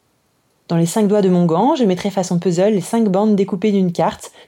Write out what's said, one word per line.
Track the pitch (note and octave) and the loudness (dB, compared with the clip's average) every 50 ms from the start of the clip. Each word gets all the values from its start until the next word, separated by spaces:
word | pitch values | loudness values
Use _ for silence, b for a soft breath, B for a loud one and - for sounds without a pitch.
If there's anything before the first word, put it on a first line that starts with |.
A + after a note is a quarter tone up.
| _ _ _ _ _ _ _ _ _ _ _ _ _ _ | _ _ _ _ _ _ _ _ _ _ _ _ _ _
dans | E3+ | 0
les | E3 E3 | 0 0
cinq | E3 - A3+ G#3+ G3 | 0 0 0 0 2
doigts | G#3 G#3 F#3+ | 2 2 2
de | G3 | 2
mon | F3+ F3 F3 | 2 2 2
gant, | F3 D#3+ E3+ G#3+ C4+ E4 | 2 2 2 2 0 2
je | C#4 B3 | 2 0
mettrai | G3 F3+ F3+ - G3+ | 0 0 -2 -4 -4
façon | F#3+ G3 F3+ F3+ F#3 F3 | -4 -4 -4 -2 -2 -2
puzzle | F3 F#3+ F3 E3 F#3 G#3 A3+ | 0 -2 0 2 2 2 2
les | F#3+ | 0
cinq | E3+ - - A#3 A3+ G#3 | -2 -2 -2 0 0 0
bandes | F3+ F#3+ G#3 A3 G#3 | 0 0 2 2 2
découpées | F#3+ G3+ G3 - F3+ G3 A3 G3+ | 0 0 -2 -4 -2 -2 0 0
d'une | G3+ F#3+ F3+ E3+ | 2 0 0 0
carte | - E3 F3 - - - - B B B | 0 -2 -2 -2 -6 -16 -20 B B B